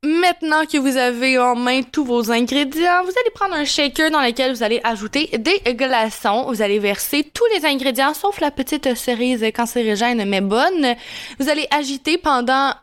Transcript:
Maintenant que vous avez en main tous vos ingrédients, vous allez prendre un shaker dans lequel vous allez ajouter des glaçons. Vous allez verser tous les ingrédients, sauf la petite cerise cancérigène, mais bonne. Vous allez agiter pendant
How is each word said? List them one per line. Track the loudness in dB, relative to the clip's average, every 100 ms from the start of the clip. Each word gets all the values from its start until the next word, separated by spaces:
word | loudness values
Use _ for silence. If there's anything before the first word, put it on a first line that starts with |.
| -2
Maintenant | 2 2 0 0 0 2
que | 0
vous | 0 2
avez | 0 0 2 2
en | 2 2
main | 0 0
tous | -2 -4
vos | 0 0 2
ingrédients, | 0 0 0 -2 0 2 2 0
vous |
allez | 0 -2
prendre | -2 -4 -2
un |
shaker | -2 0 0 2 2
dans | 2
lequel | 0 0 -2
vous | 0
allez | 0 0
ajouter | -2 -4 -4 -4 -2 -2
des | 0 0 0 -2
glaçons. | 0 2 0 -2 -2 0 -2
Vous | -2
allez | 0 2
verser | 0 -2 -2 -2
tous | -2 0 2 2
les | 0
ingrédients, | 0 0 0 0
sauf | 0 -4 0
la | -2
petite | -2 -4 -2 -2 -2
cerise | -2 0 0 0 -2 -2
cancérigène, | -2 0 0 0 0 0 0
mais | 0
bonne. | 0 2 2 2 0 0 -8 -16 -14 -6
Vous | -2
allez | 0 0
agiter | 0 -2 -4 -2 0
pendant | 2 0 2 2 2 -2